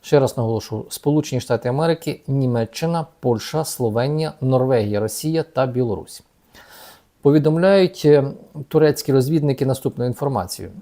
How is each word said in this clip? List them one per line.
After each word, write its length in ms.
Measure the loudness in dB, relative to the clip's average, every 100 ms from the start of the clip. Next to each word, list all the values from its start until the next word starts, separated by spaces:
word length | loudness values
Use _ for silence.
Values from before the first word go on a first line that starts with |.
Ще 200 | 2 2
раз 160 | 2 -2
наголошу: 500 | -2 -2 -4 -10 -10
Сполучені 520 | -6 0 0 0 -6
Штати 280 | -2 -4 -2
Америки, 520 | -2 0 -2 -4 -10 -4
Німеччина, 800 | -2 0 0 -2 -4 -4 -4 -6 _
Польща, 440 | -2 -2 -2 -6
Словенія, 680 | -6 -4 -2 0 -2 -2 -4 -4
Норвегія, 600 | 0 2 2 2 2 -2
Росія 420 | -4 -4 -2 -2
та 240 | -2 -2 -2
Білорусь. 560 | 0 -2 -4 -8 -20 _ _ _ -20 -20 -20 -20 -20 _ _
Повідомляють, 800 | 4 4 4 2 4 4 2 2
е, 280 | 4 4 4 -6 -16 -16 -2
турецькі 440 | 4 4 2 0
розвідники 540 | 2 2 0 0 0 0
наступну 400 | -2 -4 -4 -6
інформацію. 640 | -4 -4 -4 -6 -10 -14 -16